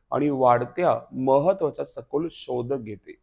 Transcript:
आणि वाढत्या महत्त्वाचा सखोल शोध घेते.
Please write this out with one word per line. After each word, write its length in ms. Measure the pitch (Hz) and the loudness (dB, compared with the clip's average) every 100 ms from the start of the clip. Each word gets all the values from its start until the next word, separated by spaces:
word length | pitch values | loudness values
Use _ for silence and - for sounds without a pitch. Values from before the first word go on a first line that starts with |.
| _ | _
आणि 180 | 123 147 | -2 0
वाढत्या 680 | 135 127 120 123 - 175 117 - | 2 4 4 2 -2 0 0 -4
महत्त्वाचा 720 | - 131 135 160 190 156 - | -4 2 4 4 0 -2 -4
सखोल 440 | 143 - 120 143 165 | -10 -12 -8 -6 -6
शोध 440 | - - 123 120 | -10 -8 -6 -4
घेते. 420 | 139 107 101 - - | -6 -8 -16 -18 -20